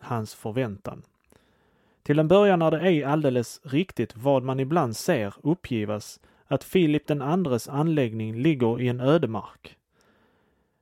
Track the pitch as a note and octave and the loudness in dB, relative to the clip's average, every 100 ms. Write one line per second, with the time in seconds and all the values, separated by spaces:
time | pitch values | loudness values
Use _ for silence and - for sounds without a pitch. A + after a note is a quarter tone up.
0 | - A#2 G#2+ - A2+ A2+ B2 G2 - - | -8 -6 -6 -10 -8 -4 -4 -6 -12 -16
1 | - _ _ _ _ _ _ _ _ _ | -20 _ _ _ _ _ _ _ _ _
2 | - D3 D#3 F#3+ G#3 F3 D#3+ D#3 F3+ D#3+ | 0 2 6 6 6 4 2 2 2 2
3 | C3+ D#3 D3 B2 A2+ - D3 C3+ F#3 - | 2 0 2 0 -2 -8 -4 -4 -2 -4
4 | A2 G#2+ C3+ C3+ B2+ C3+ C3+ E3+ B2+ A2 | -6 -4 0 0 0 -4 -2 0 -2 -4
5 | - D3 G2+ - C#3+ F3 - A#2 G#2 G#2 | -2 0 -2 -4 -4 -4 -2 -4 -2 -6
6 | - - _ _ - C#3 - F#3+ D#3+ D3 | -8 -20 _ _ -4 -4 0 2 2 2
7 | - D3 C3+ F3+ E3 A#2+ - C#3 D#3+ D3+ | -2 -4 0 0 0 -2 -2 -2 0 2
8 | A#2+ A2 A2 A2+ D3+ C#3 A#2 A#2 B2 B2 | 0 -2 -6 -2 0 2 2 2 -2 0
9 | B2+ D#3 A#2 G#2+ - - - _ _ _ | 2 2 2 -6 -10 -18 -20 _ _ _
10 | _ _ _ _ _ _ _ _ | _ _ _ _ _ _ _ _